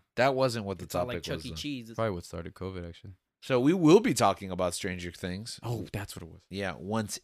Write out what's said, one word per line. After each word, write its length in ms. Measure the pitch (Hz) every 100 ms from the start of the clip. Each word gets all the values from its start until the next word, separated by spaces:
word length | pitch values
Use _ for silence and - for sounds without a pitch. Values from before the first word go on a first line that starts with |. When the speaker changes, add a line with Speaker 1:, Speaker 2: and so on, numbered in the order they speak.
| _ -
Speaker 1:
That 180 | 131
wasn't 300 | 131 131 117
what 140 | 98 90
the 60 |
Speaker 2:
It's 100 | 90
all 80 | 90
Speaker 1:
topic 140 | 87 85
Speaker 2:
like 60 |
Chuck 120 | 76 135
Speaker 1:
was, 100 | -
Speaker 2:
E. 40 |
Speaker 1:
though. 40 | 80
Speaker 2:
Cheese. 360 | 147 135 113
Speaker 3:
Probably 180 | 113 113
what 100 | 90
started 300 | - 87 85
covid, 340 | - 92 92 85
actually. 240 | - 101 92 _ _
Speaker 1:
So 180 | - 127
we 120 | 139
will 260 | 185 156 185
be 140 | 240
talking 360 | 127 104 95 95
about 240 | 92 90
Stranger 360 | - 98 90 87
Things. 480 | - 92 92 117 -
Speaker 3:
Oh, 240 | 117 113 87
that's 240 | 104 98 -
what 60 |
it 60 | 82
was. 120 | 85 -
Speaker 1:
Yeah, 240 | 95 95 64
once 400 | 90 110 104 -